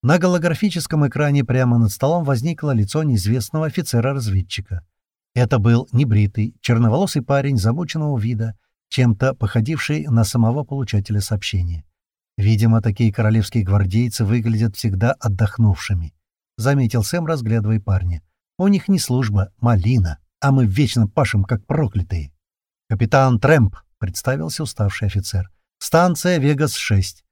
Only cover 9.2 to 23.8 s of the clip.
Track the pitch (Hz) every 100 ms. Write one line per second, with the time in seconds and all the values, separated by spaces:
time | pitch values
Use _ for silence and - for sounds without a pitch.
9.2 | 131 135 107 123 117 160 - 151 151 117
10.2 | 110 123 113 131 143 139 123 104 101 104
11.2 | 101 104 - 98 87 82 - _ _ _
12.2 | _ - 101 110 113 113 107 101 113 101
13.2 | 107 113 104 120 95 101 95 101 120 -
14.2 | 104 117 113 110 113 101 113 95 117 135
15.2 | 120 95 107 - 110 95 - 92 82 _
16.2 | _ _ _ - 113 143 120 120 101 175
17.2 | 160 160 110 117 107 110 101 95 90 82
18.2 | _ _ _ _ 190 202 - 190 - 123
19.2 | 120 101 92 _ 117 110 92 123 87 78
20.2 | _ _ 139 135 117 95 139 - 107 -
21.2 | 131 104 95 110 - 147 127 104 87 87
22.2 | 73 _ _ _ _ _ _ 104 107 139
23.2 | 135 117 135 156 104 -